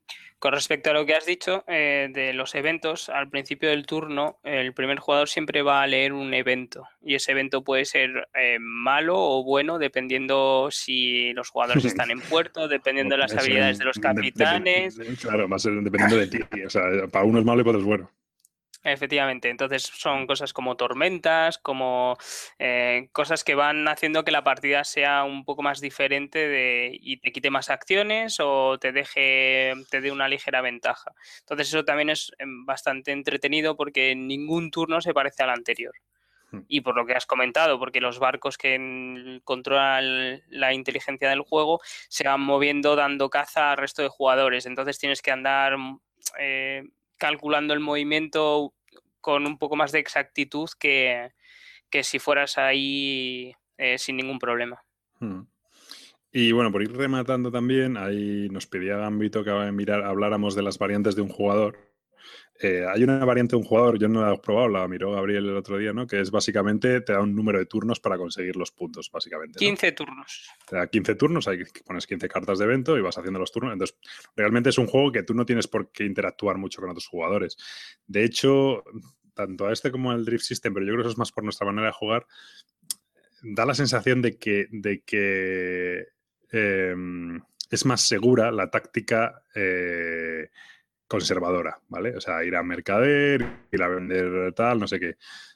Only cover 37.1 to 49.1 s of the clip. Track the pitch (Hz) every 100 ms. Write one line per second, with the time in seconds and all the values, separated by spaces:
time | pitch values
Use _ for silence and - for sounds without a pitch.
37.1 | 127 - 127 127 151 160 131 127 127 123
38.1 | 123 131 135 139 - 135 131 131 127 127
39.1 | 127 127 127 - 127 127 139 135 135 131
40.1 | 131 131 135 _ 135 131 135 131 131 -
41.1 | 135 139 139 143 156 151 170 - - -
42.1 | - 139 139 139 139 143 143 147 147 143
43.1 | 139 139 143 143 160 147 139 139 - 139
44.1 | - 131 131 135 123 123 127 135 139 143
45.1 | 135 - 131 135 135 139 135 131 135 _
46.1 | _ - - 139 135 135 135 - _ _
47.1 | _ 151 151 147 147 147 147 147 147 147
48.1 | 156 156 156 151 147 143 - _ - _